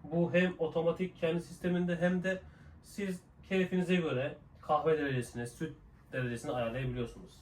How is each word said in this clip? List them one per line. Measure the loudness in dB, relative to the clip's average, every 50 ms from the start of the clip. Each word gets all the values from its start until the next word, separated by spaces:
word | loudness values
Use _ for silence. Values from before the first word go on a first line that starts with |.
| -6
bu | 0 2 2 2 4 4
hem | 4 4 4 2 0
otomatik | -2 0 0 2 2 2 0 0 -4 -6 -4
kendi | -2 -2 0 0 0
sisteminde | -4 -6 -12 -4 0 0 2 2 2 0 0
hem | 2 2 2 2 2
de | 0 -2 -4 -4 -6 -16 -20 -20 -20 -20 -20 -20
siz | -20 -12 -6 -4 -4 -4 -4 -6 -10 -18 -20 -20 -8 -2
keyfinize | 0 2 2 2 2 0 2 4 2
göre | 2 2 0 0 0 -2 -2 -6 -10 -16 -20 -20 -14
kahve | 0 2 2 4 6 4 4 4
derecesini, | 2 0 0 -2 -2 -4 -6 -6 -8
süt | -8 -6 -6 -8 -8 -8 -14 -20 -20 -20 -20 -16 -8
derecesini | -4 -4 -2 -2 -4 -4 -4 -4
ayarlayabiliyorsunuz. | -2 -2 -2 -2 -2 -2 -4 -4 -2 -4 -4 -6 -8 -16 -18 -18 -20 -20